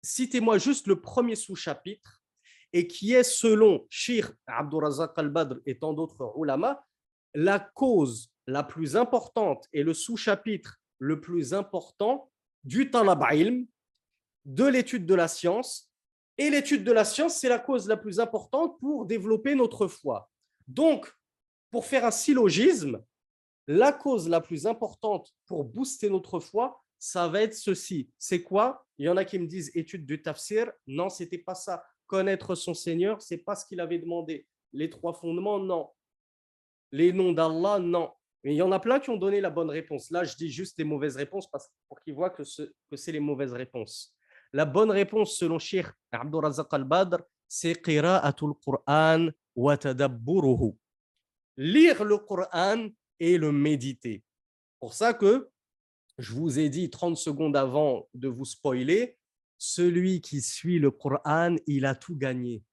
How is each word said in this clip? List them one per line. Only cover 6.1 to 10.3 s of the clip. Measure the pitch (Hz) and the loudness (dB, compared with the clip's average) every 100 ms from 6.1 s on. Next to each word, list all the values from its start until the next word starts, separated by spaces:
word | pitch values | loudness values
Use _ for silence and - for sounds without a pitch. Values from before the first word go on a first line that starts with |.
| - 123 143 | -8 -10 -4
ulama, | 151 135 190 185 _ _ _ _ _ | -2 0 0 -2 _ _ _ _ _
la | 147 175 196 | 0 2 2
cause | 202 - 269 208 139 110 - _ - | -2 0 4 4 2 -2 -14 _ -4
la | 135 | -4
plus | 139 160 151 180 | -4 -6 0 2
importante | 240 240 - 233 202 139 - | 2 0 -2 -2 0 -2 -4
et | 151 | -2
le | 156 | -2
sous-chapitre | 160 - 233 - | -2 -6 -4 0